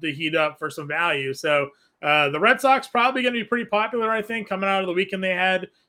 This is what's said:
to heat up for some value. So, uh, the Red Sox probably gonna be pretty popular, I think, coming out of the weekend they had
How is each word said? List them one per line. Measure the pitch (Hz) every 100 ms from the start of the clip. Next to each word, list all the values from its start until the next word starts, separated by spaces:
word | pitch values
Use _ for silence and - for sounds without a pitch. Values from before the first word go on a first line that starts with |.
to | 160
heat | 143 160
up | 160 151 -
for | 151
some | 147 147
value. | 156 170 147 135
So, | 135 156 147 139 - _ _
uh, | 151 151 143
the | 151
Red | 214 254
Sox | 269 269 -
probably | 240 247 262
gonna | 247
be | 240
pretty | 214 240
popular, | 226 208 220 240 220
I | 220
think, | 214 226 208
coming | 190 196
out | 196
of | 190
the |
weekend | 175 190 190
they | 190
had | 180 185 185 185 _